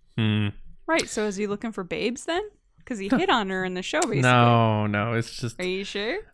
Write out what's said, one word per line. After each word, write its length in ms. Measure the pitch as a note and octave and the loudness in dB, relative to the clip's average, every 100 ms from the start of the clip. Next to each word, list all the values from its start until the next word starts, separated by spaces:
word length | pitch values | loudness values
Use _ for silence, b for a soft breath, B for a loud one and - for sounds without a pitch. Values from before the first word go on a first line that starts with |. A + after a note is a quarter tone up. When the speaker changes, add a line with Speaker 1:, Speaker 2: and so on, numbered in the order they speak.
| _ - | _ -2
Speaker 1:
Hmm. 340 | G#2+ G#2+ G#2 - - - - | 2 2 0 -4 -14 -14 -2
Speaker 2:
Right, 240 | D#4+ - | -2 0
so 160 | - G#3+ | -2 -2
is 100 | F#3+ | -2
he 100 | G#3 | -4
looking 240 | G3+ A#3 | -4 -6
for 120 | G#3 | -8
babes 420 | F3 D#3 G#3+ B3+ - | -6 -4 -4 -4 -4
then? 180 | E4+ G#4+ - _ _ - | -4 -4 -12 _ _ -10
'Cause 140 | A3+ | -8
he 80 | G3 | 0
Speaker 1:
No. 80 | C4 | 2
Speaker 2:
hit 140 | F#4+ | 4
on 180 | B3+ F#3+ | 2 2
her 160 | F#3 F#3 | -2 -4
in 80 | |
the 80 | F#3 | -4
show, 180 | F#3+ D4+ | -4 0
basically. 200 | - C#3 | 0 2
Speaker 1:
No, 640 | B2+ B2 A#2+ A#2 A2+ G#2+ G#2+ | 6 6 8 6 4 2 0
no, 280 | G#2 A2 | 0 0
it's 220 | A#2 - - | -2 -4 -6
just 240 | A#2+ - | -8 -6
Speaker 2:
Are 60 | F3+ | -4
you 180 | F#3+ | -4
sure? 360 | G3+ G3 G#3+ F#4 - | -6 -6 -6 -6 -8